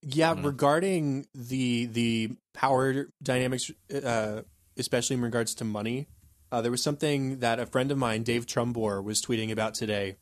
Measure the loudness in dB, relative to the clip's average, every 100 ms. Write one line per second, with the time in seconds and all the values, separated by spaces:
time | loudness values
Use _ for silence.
0 | -2 2 4 4 -2 2 4 4 2 0
1 | 0 -2 -6 -14 -6 -2 0 0 0 0
2 | 2 2 -2 -6 _ -2 2 4 4 0
3 | -4 _ 0 2 2 -2 -6 -10 _ -4
4 | 0 0 0 -4 -10 _ _ -8 -2 0
5 | 0 0 0 0 -2 -2 -4 -2 -2 -4
6 | -6 -16 -20 _ _ 0 0 0 0 0
7 | 0 2 0 0 0 0 0 0 0 0
8 | 0 0 0 -2 0 -2 0 0 0 -2
9 | -2 -4 0 -2 0 -2 -2 -2 -2 -2
10 | -2 -8